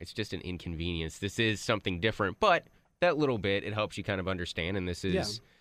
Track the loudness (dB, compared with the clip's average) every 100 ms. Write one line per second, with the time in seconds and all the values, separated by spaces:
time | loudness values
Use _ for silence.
0 | -10 -6 -4 -4 -6 -6 -6 -4 -2 -2
1 | -4 -4 -4 2 2 2 0 0 0 0
2 | 0 2 0 4 4 4 2 _ _ 0
3 | 2 4 2 2 2 0 0 -2 -2 -2
4 | -2 0 0 -2 -4 -2 -2 0 -2 -2
5 | 0 2 0 -6 -12 _